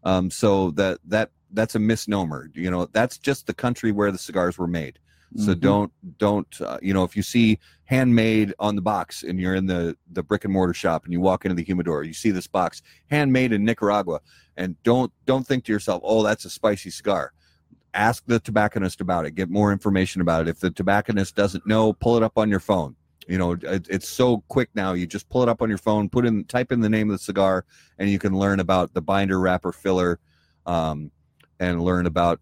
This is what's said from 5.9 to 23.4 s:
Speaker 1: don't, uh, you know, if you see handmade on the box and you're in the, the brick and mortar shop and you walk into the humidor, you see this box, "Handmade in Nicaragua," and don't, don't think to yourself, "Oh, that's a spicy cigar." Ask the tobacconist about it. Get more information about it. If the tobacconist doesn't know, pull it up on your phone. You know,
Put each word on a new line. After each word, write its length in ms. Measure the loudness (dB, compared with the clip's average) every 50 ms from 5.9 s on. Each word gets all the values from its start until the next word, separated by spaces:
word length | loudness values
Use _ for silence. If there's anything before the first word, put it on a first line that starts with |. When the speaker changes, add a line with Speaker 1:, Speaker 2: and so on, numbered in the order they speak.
| _ _ -20 -20 -6 _
Speaker 1:
don't, 420 | 0 2 2 0 -2 _ -10 -10 -10
uh, 160 | -8 -8 -6
you 140 | -4 -2 0
know, 100 | 2 0
if 120 | 0 -2
you 60 | -4 -6
see 360 | 0 2 4 4 4 4 2 _ _ _ _ _
handmade 720 | _ 0 2 4 4 4 4 4 4 4 2 2 0 -2 _
on 180 | -2 -2 -2
the 60 | 0 -2
box 420 | -2 -2 -2 -4 _ -10 -14 -10
and 140 | -8 -6 -4
you're 180 | -2 0 0
in 100 | 0 0
the, 300 | 0 -2 -2 -2 -4 -4 _ _ _
the 120 | -8 -8 -4
brick 220 | -2 -2 -2 -2
and 80 | 0 0
mortar 180 | 2 2 2 0
shop 320 | -2 -2 -2 -2 -2 _
and 80 | -4 -4
you 80 | 0
walk 240 | 2 2 2 2 0
into 100 | -2 -2
the 100 | -2 -2
humidor, 380 | -2 -2 -2 -2 -2 -2 -4 -4
you 100 | -8 -12
see 160 | -4 -2 -2
this 160 | -2 -2 -4
box, 340 | -4 _ -2 -2 -2 -4 -8 _ _ _ _ _ _
"Handmade 420 | -2 0 2 2 2 2 2 2 2
in 120 | 0 2
Nicaragua," 560 | 0 0 0 0 2 2 2 0 -2 -6 -8 _ _ _ _ _ _ _
and 240 | -8 -8 -8 -8 _ _
don't, 280 | 2 2 2 2 -2 _ _ _
don't 200 | 0 0 0 0
think 180 | -2 -4 -4 0
to 80 | -2 -2
yourself, 280 | -2 0 -2 -4 -4 0
"Oh, 180 | 2 2 2 4
that's 220 | 2 0 -2 -4
a 60 | -16
spicy 400 | -14 -2 0 0 0 0 -4 -12
cigar." 420 | -14 -8 -2 -2 -2 -2 -2 -6 _ _ _ _ _ _ _ _ -20 _ _ _ -2
Ask 300 | 2 2 2 2 0 _
the 120 | 0 0 0
tobacconist 600 | 0 0 0 0 0 2 0 -2 -4 -4 -4 -6
about 260 | -4 -2 -2 -2 -2
it. 80 | -4 -4
Get 140 | -6 -6 -2
more 220 | 0 2 2 2 2
information 480 | 0 0 0 2 2 0 0 0 -2
about 220 | 0 0 2 0 0
it. 60 | -2
If 120 | -4 -2
the 100 | -2 -4
tobacconist 640 | -2 -2 -2 0 2 0 0 0 -2 -2 -2 -4 0
doesn't 320 | 0 0 0 0 -4 -2
know, 260 | 0 2 4 4 2 2
pull 240 | _ 0 2 2
it 60 | 4 2
up 160 | 2 _ 0
on 100 | 0 2
your 120 | 0 -2
phone. 340 | 0 0 0 0 0 -4 -8 _ _ _ _ _ -10
You 120 | -4 -2
know, 140 | 0